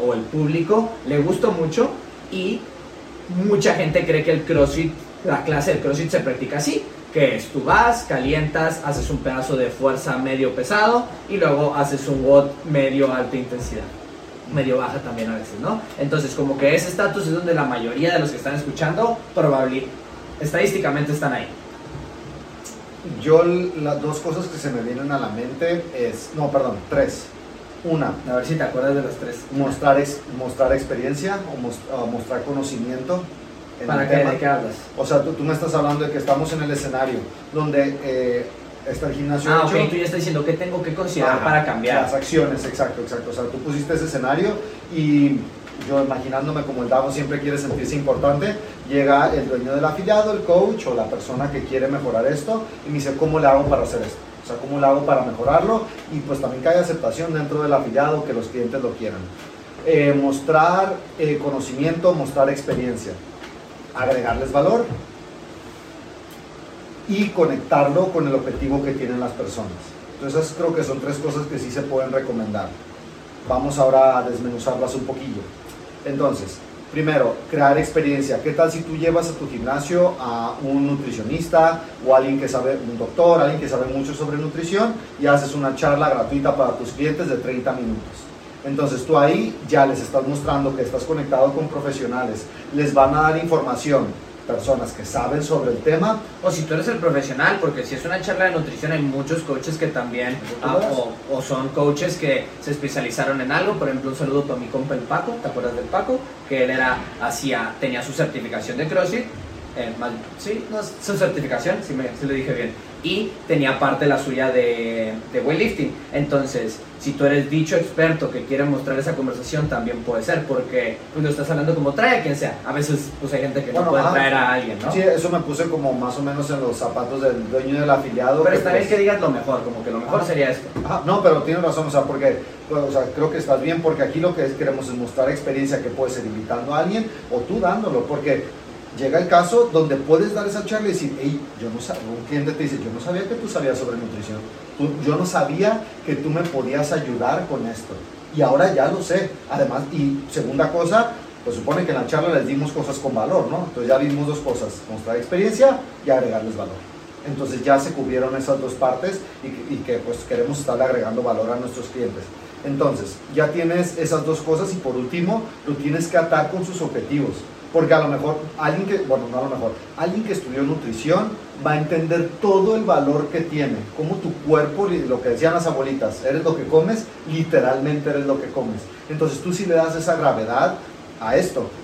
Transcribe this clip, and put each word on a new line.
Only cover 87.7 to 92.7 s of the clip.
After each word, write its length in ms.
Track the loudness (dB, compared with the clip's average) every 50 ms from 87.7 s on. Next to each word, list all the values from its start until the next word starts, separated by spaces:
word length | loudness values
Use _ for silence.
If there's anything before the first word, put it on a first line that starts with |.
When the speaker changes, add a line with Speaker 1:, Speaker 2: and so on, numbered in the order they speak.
| -2
Speaker 2:
minutos? 400 | -2 -2 -4 -4 -6 -6 -10 -14 -14 -16 -16 -18 -18 -18 -18 -16 -10 -8
Entonces, 420 | -4 -2 0 0 0 -2 -2 0
tú 120 | 2 6
ahí 380 | 6 6 6 6 4 0 -2 -4 -8 -2
ya 180 | 2 4 6 6
les 140 | 6 4 0
estás 240 | -2 -2 0 0 0
mostrando 480 | 0 -2 -2 -2 0 0 0 0 0 0
que 80 | -2 -2
estás 200 | -2 -2 -2 -2
conectado 480 | -2 -2 -2 0 2 4 4 4 4 4
con 140 | 0 -2
profesionales. 800 | -2 -4 -4 -4 -4 -4 -4 -4 -4 -2 -2 -2 -4 -4 -6 -8 -12 -14 -16 -10 -4